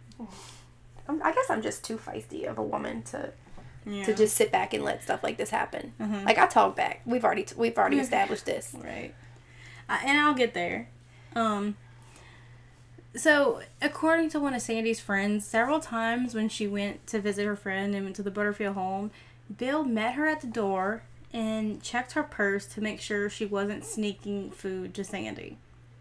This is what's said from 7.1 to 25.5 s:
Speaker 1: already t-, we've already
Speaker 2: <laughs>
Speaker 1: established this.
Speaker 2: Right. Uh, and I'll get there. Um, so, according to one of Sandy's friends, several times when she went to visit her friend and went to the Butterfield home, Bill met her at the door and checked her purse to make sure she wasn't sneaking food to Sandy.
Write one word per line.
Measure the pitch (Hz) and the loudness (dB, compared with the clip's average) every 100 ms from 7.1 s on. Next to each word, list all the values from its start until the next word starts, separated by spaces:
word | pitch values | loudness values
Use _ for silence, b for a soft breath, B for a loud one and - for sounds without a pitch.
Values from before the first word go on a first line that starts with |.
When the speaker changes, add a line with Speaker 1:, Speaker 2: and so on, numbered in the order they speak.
| 247 | 2
Speaker 1:
already | 220 208 | 2 2
t-, | - - | -4 0
we've | 233 226 | 0 4
already | 190 277 | 4 4
Speaker 2:
<laughs> | 262 | 2
Speaker 1:
established | 277 202 214 - | 2 2 -2 -4
this. | - - - | -4 -6 -10
Speaker 2:
Right. | - - - - B B B B B B B | -10 -10 -12 -14 B B B B B B B
Uh, | 214 | -2
and | 262 294 | 2 6
I'll | 302 | 6
get | 254 233 | 6 2
there. | 180 175 196 240 - b b b | 2 -2 -4 -8 -16 b b b
Um, | 233 226 202 202 202 B B B B B B B B B B B - - - | 0 0 2 -2 -4 B B B B B B B B B B B -20 -14 2
so, | 320 294 269 - - - | 6 8 6 2 -6 -2
according | 285 - 320 330 320 | -2 2 4 6 4
to | 311 | 2
one | 285 | 0
of | 247 | 0
Sandy's | - 226 226 226 | 0 2 2 0
friends, | - 196 202 208 | 2 2 4 0
several | 208 226 247 311 | 2 2 4 2
times | 311 226 226 233 247 | 0 0 0 0 0
when | 226 214 | 0 -2
she | - 208 | 0 -2
went | 202 202 - - | 0 -2 -6 -4
to | 220 | -2
visit | 208 202 208 | 0 0 -2
her | 202 | -2
friend | 202 190 202 | -2 -2 0
and | 202 | -2
went | 196 190 | -4 -4
to | |
the | 202 | -4
Butterfield | 202 208 208 202 | 0 -2 0 -2
home, | 196 185 190 208 B B B - | -2 -2 -2 -4 B B B -16
Bill | 202 247 302 | -4 -2 0
met | 277 226 220 | 0 0 0
her | 254 311 | 0 0
at | 311 | 0
the | 269 | -2
door | 226 196 190 190 220 - - - | -2 0 2 0 -2 -10 -20 -10
and | 233 220 220 214 202 | -4 -2 0 -2 -4
checked | - 240 247 | -4 -4 -2
her | 302 | -2
purse | 294 - 202 196 - | -2 0 2 2 -4
to | - | -4
make | 214 208 | -4 -4
sure | - 208 208 | -4 -2 -2
she | - | -2
wasn't | 208 202 202 208 | -2 0 -2 -4
sneaking | - - 208 196 202 202 190 | -6 -2 -2 -2 -6 -4 -6
food | - 196 185 185 | -8 -6 -6 -6
to | 202 | -8
Sandy. | 190 196 110 - - | -6 -6 -6 -8 -12